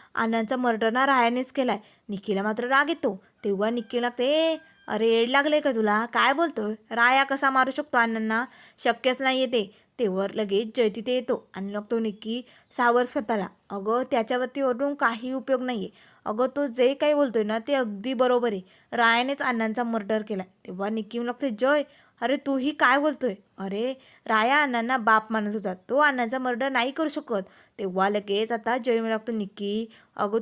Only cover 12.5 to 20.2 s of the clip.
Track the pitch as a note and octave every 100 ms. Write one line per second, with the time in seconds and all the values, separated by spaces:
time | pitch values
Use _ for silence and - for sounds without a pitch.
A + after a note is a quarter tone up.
12.5 | - _ - A#3+ A#3+ B3 D4 A3 A3 F3+
13.5 | - - G3+ G3 A#3+ B3+ B3+ A3+ B3 B3+
14.5 | C#4 C4+ A#3+ C#4+ C#4+ B3 A3+ B3+ C4 A#3
15.5 | B3+ B3+ A#3+ F#3+ - - _ - G#3+ B3+
16.5 | B3+ C#4+ A#3 B3+ C#4 D4 D4 C#4+ A3 G#3
17.5 | A3 A3+ C#4 A#3+ G3+ A3 B3 B3+ B3 A#3+
18.5 | G3+ - _ _ A#3 A3+ A#3 B3+ C#4 C4
19.5 | A#3+ A3 A3 A#3+ A3+ G3+ A3